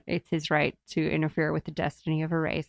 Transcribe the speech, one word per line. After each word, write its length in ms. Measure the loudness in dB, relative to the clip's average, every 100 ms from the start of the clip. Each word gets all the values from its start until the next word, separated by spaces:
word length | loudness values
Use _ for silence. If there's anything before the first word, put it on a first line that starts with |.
| -2
it's 220 | -6 -2
his 200 | -4 0
right 260 | 2 2 -2 -6
to 160 | -2 0
interfere 420 | 2 0 0 0
with 120 | 0 -4
the 60 |
destiny 520 | -4 -4 -4 -2 -2
of 80 | 0
a 80 | 0
race. 280 | 0 -2